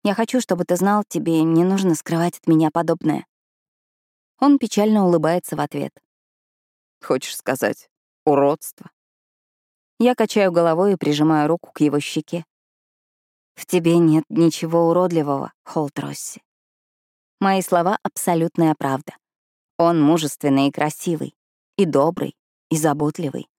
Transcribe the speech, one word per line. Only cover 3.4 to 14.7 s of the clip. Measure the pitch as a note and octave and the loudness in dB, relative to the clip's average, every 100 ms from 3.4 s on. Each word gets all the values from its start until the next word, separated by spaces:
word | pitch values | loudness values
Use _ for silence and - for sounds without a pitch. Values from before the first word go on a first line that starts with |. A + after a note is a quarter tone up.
| _ _ _ _ _ _ _ _ _ _ | _ _ _ _ _ _ _ _ _ _
Он | C#4 C#4+ | 2 4
печально | A3+ - G#3+ G#3+ F#3 | 2 0 2 4 4
улыбается | E3+ D#3 F3+ - | 2 2 -2 -4
в | D3+ | -6
ответ. | D3 C#3+ C#3 _ _ _ _ _ _ _ _ _ _ _ | -6 -6 -10 _ _ _ _ _ _ _ _ _ _ _
«Хочешь | - C3 - - | -4 -4 -4 -10
сказать, | - C3+ G#2+ A#2+ _ _ _ _ | -6 -4 -4 -6 _ _ _ _
уродство?» | - C#3 C#3 D#3 - - - _ _ _ _ _ _ _ _ _ _ _ | 0 2 2 0 -10 -20 -20 _ _ _ _ _ _ _ _ _ _ _
Я | A#3 | 0
качаю | B3 A3 G#3+ F#3+ | 2 0 2 2
головой | F3 E3+ D#3+ G3+ | 2 2 2 0
и | F#3 | 0
прижимаю | D3 D3 D#3 D#3 D3+ | -2 2 2 2 0
руку | E3+ - | -2 -6
к | - | -2
его | D3 D3 | 0 0
щеке. | - D#3+ - E3+ - _ _ _ _ _ _ _ _ _ _ | -4 -8 -8 -12 -12 _ _ _ _ _ _ _ _ _ _
«В | - - | -20 -2
тебе | F#3 E3 E3+ | 0 2 4
нет | D#3+ D#3 - | 4 2 0
ничего | D#3+ E3 - D#3+ | 2 2 0 -2